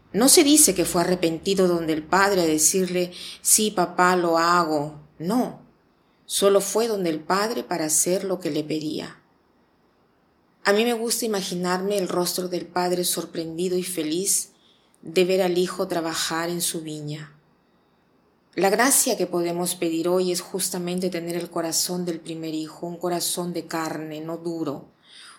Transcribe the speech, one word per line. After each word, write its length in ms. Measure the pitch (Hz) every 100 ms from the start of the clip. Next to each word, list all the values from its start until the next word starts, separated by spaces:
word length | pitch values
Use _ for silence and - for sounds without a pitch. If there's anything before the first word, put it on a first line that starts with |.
| _
No 180 | 190 269
se 140 | 370
dice 320 | 285 302 - 180
que 100 | 160
fue 160 | 180
arrepentido 640 | 170 180 170 160 196 190 185
donde 260 | 170 160
el 100 | 156
padre 380 | 156 185 196 190
a 40 | 165
decirle, 680 | 156 - 190 180 180 180 - - -
"Sí, 300 | - - 214
papá, 440 | 202 175 - 180 180
lo 220 | 175 165
hago". 600 | 170 175 160 156 151 - - -
No, 440 | 165 247 202 - - _ _ _ _ _ -
solo 340 | - 196 196
fue 260 | 185 214 233
donde 220 | 202 175
el 120 | 156
padre 420 | 156 190 214 247
para 220 | 233 170 156
hacer 380 | - 175 190
lo 160 | 190 180
que 120 | 165
le 120 | 151
pedía. 560 | 151 156 156 - 165 - _ _ _ _ _ _ _ _ _ _ _ _ _ _ -
A 60 |
mí 140 | 208 233
me 80 |
gusta 320 | 226 233 220 233
imaginarme 720 | 196 190 180 180 185 190 202
el 100 | 180
rostro 400 | 175 175 - 180
del 200 | 175 -
padre 360 | 180 180 180
sorprendido 720 | 180 - 165 170 160 160 185 180
y 80 |
feliz 680 | 180 - 151 170 196 - - _ _ _ _ _
de 240 | - 170 180
ver 160 | 190
al 160 | 180 175
hijo 300 | 180 - 185
trabajar 640 | 170 165 160 - 165 170
en 120 | 175
su 200 | 170 170
viña. 540 | 156 151 147 151 - - _ _ _ _ _ _ _ _ _ _ _ -
La 140 | 190
gracia 480 | 202 262 269 262 196
que 80 | 175
podemos 480 | 180 170 170 175 -
pedir 320 | 170 165 175
hoy 240 | 185 185
es 80 | 175
justamente 720 | - 190 - 185 175 180 185
tener 260 | 170 170 170
el 140 | 170
corazón 560 | 175 165 160 - 180 175
del 140 | 160
primer 340 | 165 160 160
hijo, 320 | 156 156 - 175
un 120 | 170
corazón 540 | 180 175 165 - 175
de 140 | 170 160
carne, 560 | 165 160 156 156 151
no 160 | 160 170
duro, 540 | 170 165 151 - - _ _ - -